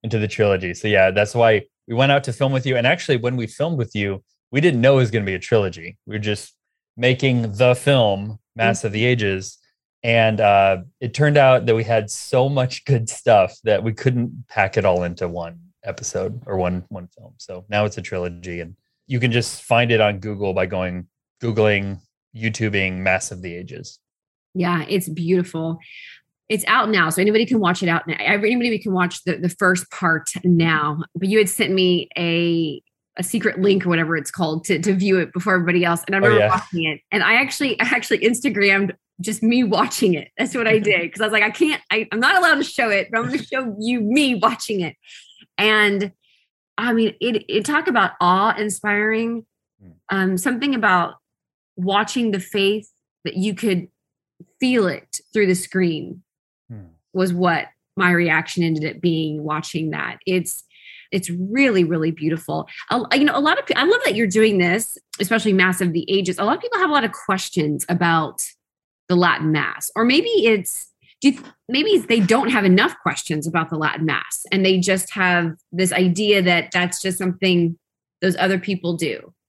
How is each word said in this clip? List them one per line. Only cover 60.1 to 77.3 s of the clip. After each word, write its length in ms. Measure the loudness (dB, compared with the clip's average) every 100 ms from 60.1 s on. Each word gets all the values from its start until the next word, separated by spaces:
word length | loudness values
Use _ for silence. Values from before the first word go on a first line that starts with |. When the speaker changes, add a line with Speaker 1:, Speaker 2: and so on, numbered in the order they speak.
| -8 -4
Speaker 2:
It's, 380 | -2 -2 -10 _ _ -20 -20 -6
it's 160 | -6 -4
really, 540 | -6 -4 2 2 4
really 260 | 2 0 -2
beautiful. 560 | -2 -4 -4 -4 -8 -8 -16 -4
A, 140 | -4 0 2
you 60 |
know, 120 | 2 2
a 40 |
lot 180 | 0 0
of 80 | -2
pe-, 80 |
I 100 | 0
love 160 | 2 2
that 100 | 2
you're 120 | 0 0
doing 320 | 4 4 4
this, 380 | 2 0 -4 -12 _ -6
especially 320 | 0 0 2
Mass 280 | 2 2 2
of 120 | 0
the 180 | -2 0
Ages. 280 | -2 0 -2
A 60 |
lot 120 | 0 -2
of 60 |
people 160 | -2 -2
have 120 | 0
a 20 |
lot 120 | 0
of 80 | -2
questions 720 | -6 -4 -4 -2 -2 -2 -2 -2
about 540 | 0 2 2 0 -8 -12 _ _ _ _ _ _
the 60 | 2
Latin 360 | 2 2 0
Mass, 380 | 0 -2 -6 -10
or 100 | -2
maybe 240 | 2 2 2
it's, 640 | 2 2 2 -2 -12 -14 _ _ _
do 100 | 0
you, 120 | 0 -10 _ -6
maybe 300 | -2 2 2
they 220 | 2 0
don't 280 | 4 2 2
have 160 | 2
enough 320 | 6 6 4 0
questions 440 | -6 -6 -6 -6 -2
about 220 | -4 -4
the 80 | -4
Latin 300 | -4 -2 -2
Mass, 400 | -2 -6 -12 -4
and 140 | 0
they 140 | 2 2
just 320 | 2 -2 -2
have 400 | -2 0 2 0 -6 _
this 200 | -2 -2
idea 480 | 2 2 2 2 4
that 300 | 4 2 0
that's 300 | -2 -2 -4
just 160 | -6 -4
something 600 | -4